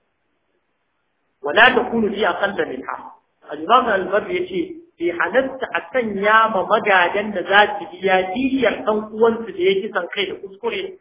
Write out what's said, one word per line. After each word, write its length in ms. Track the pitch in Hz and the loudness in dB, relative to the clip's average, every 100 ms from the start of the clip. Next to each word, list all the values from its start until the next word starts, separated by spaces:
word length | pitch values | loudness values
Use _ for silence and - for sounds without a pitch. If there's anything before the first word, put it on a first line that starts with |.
| _ _ _ _ _ _ _ _ _ _ _ _ _ _ | _ _ _ _ _ _ _ _ _ _ _ _ _ _
Wala 200 | 139 180 247 | -2 4 6
takunu 340 | 240 - 233 202 | 4 0 0 -2
fi 100 | 202 | 0
aqalla 400 | 196 170 202 175 143 | -2 0 -2 -2 -6
minha. 300 | 131 - 131 - - _ _ - | -6 -8 -10 -12 -20 _ _ -16
Al-Imam 380 | 151 160 247 240 | -8 2 4 4
Al-Barri 500 | 190 185 202 185 180 | 0 0 -2 -2 -4
ya 100 | - | -4
ce, 140 | 185 - - - | -4 -6 -10 -18
bai 180 | - 170 | -6 -4
halatta 560 | 170 170 233 269 - - | -2 0 0 0 -4 -6
a 140 | 170 - | -6 -4
sanya 600 | 254 220 196 208 220 220 | -4 -2 0 4 4 4
ma 140 | 196 | 0
magadan 720 | 175 220 208 190 170 196 214 | 0 0 4 4 4 0 -4
da 100 | 190 | -4
za 180 | 170 196 208 | 2 4 4
su 120 | 175 170 | 0 -10
biya 280 | 180 190 185 185 | -4 0 2 0
diyyar 460 | 247 269 262 214 - | -2 -2 0 0 0
ɗan 260 | 208 214 214 | -2 -2 -4
uwansu 400 | 220 233 220 - | 2 2 2 -4
da 60 | 175 | 0
ya 160 | 185 | 2
kisan 320 | 196 214 202 175 | 2 0 -4 -4
kai 180 | 208 196 | -4 -6
da 80 | |
kuskure, 460 | - 196 196 240 202 - - | -8 -14 -8 -6 -6 -8 -14